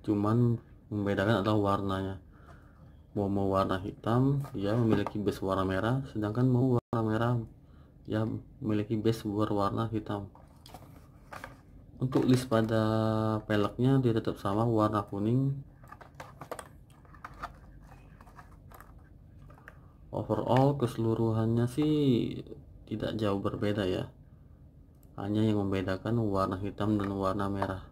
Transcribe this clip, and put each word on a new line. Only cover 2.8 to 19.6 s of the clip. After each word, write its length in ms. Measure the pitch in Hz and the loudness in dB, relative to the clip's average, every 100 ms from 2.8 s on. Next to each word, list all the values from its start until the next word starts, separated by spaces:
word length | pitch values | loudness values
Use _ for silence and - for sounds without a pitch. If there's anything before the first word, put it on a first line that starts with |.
| - - - 104 | -20 -20 -10 -4
Momo 320 | 98 98 98 | -2 0 0
warna 320 | 95 95 95 | 2 0 -2
hitam, 640 | 104 - 107 120 135 143 139 | -6 -8 -2 0 2 -2 -4
dia 240 | 104 101 113 | -6 -2 0
memiliki 400 | 113 101 101 104 | 2 0 -2 -4
base 160 | 101 - | -4 -4
warna 240 | 95 95 | -2 -2
merah, 400 | 95 95 110 131 135 | 0 -2 -2 -2 -4
sedangkan 400 | 110 107 113 127 | -6 -4 0 2
Momo 320 | 123 131 120 | 2 2 0
warna 160 | _ 120 | _ -4
merah, 400 | 110 110 117 120 113 - - - - - | -2 0 0 -2 -6 -16 -20 -20 -20 -20
dia 240 | - 107 110 107 - - | -6 -4 -4 -6 -12 -8
memiliki 400 | 107 104 104 113 | -4 -2 -2 -2
base 240 | 110 117 | 0 -2
berwarna 640 | 107 101 107 104 98 110 110 | -4 -2 -2 0 0 -2 -4
hitam. 400 | 110 107 104 98 - - - - - - - - - - - - - - - - - | -6 -6 -8 -10 -18 -20 -20 -20 -20 -20 -20 -20 -20 -18 -16 -16 -20 -20 -20 -20 -6
Untuk 240 | 131 139 - | -2 6 8
list 160 | 127 - | 8 8
pada 320 | 113 110 113 110 110 110 110 110 107 | 4 6 4 4 4 4 2 2 0
peleknya 560 | - 104 101 - 127 135 | 2 2 2 2 4 6
dia 160 | 123 110 | 4 2
tetap 240 | - - | -2 -4
sama, 240 | 101 104 | -2 0
warna 400 | 117 110 107 107 | 2 4 4 2
kuning. 480 | - 101 104 127 135 139 - - - - - - - - - - - - - - - - - - - - - - - - - - - - - - - - - - - - - - - - | -2 -2 0 2 0 -4 -12 -20 -20 -20 -20 -20 -20 -18 -16 -14 -16 -20 -20 -20 -20 -20 -20 -14 -16 -16 -20 -20 -20 -20 -20 -20 -20 -20 -20 -20 -20 -20 -20 -20 -20 -20 -20 -20 -20 -20